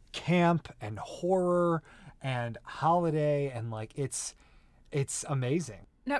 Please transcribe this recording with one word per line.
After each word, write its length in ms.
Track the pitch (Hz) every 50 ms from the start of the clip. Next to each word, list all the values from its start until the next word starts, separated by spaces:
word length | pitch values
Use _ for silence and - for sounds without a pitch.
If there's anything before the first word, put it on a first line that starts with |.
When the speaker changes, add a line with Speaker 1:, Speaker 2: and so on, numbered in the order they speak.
| - -
Speaker 1:
camp 560 | - - - - 175 180 175 170 175 156 - - - -
and 200 | - 107 110 104
horror 840 | - - - - - 175 190 185 180 175 175 175 175 170 165 160 - - - - - 139 - -
and 360 | - 135 127 123 120 117 113 - -
holiday, 840 | - - - - 156 170 180 175 165 151 156 147 147 147 143 143 139
and, 200 | 127 117 113 117
like, 200 | 113 110 110 110 -
it's, 380 | - 139 131 - - - - - - - - - - _ _ _ - - -
it's 320 | - 143 135 - - - - -
amazing. 580 | 147 131 127 123 143 180 160 120 104 90 90 - _ _ -
Speaker 2:
Now, 120 | 254 285 277